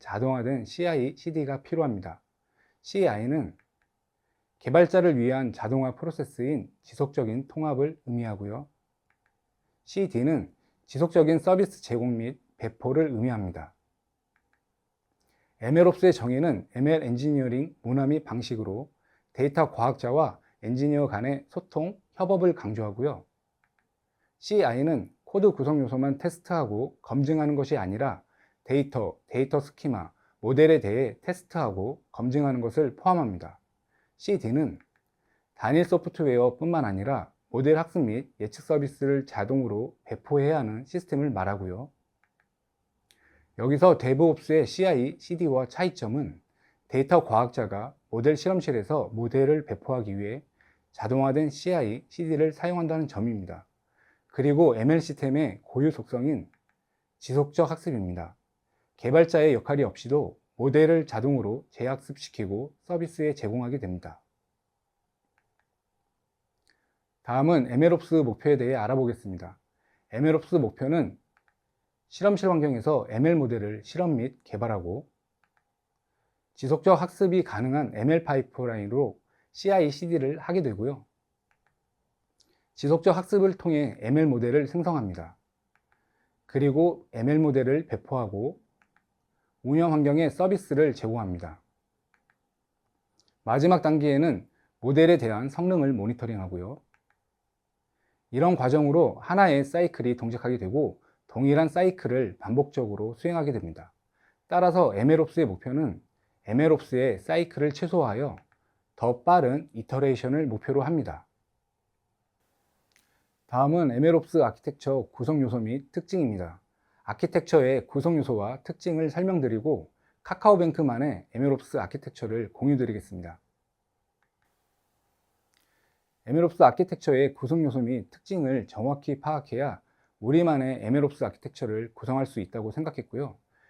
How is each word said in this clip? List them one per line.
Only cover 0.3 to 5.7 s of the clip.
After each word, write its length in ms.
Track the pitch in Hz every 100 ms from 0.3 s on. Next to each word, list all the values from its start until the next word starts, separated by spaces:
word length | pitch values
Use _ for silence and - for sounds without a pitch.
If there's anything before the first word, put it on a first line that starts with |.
| 131 117 135
씨아이, 520 | 104 - 175 156 127 -
씨디가 460 | - 160 139 135
필요합니다. 580 | - 165 151 104 87 82 _ _ _ _ _ _
씨아이는 760 | - 196 175 107 117 151 95 - _ _ _ _ _ _ _ _ _ _
개발자를 580 | - 151 175 185 175 139
위한 360 | 120 131 127
자동화 420 | - 113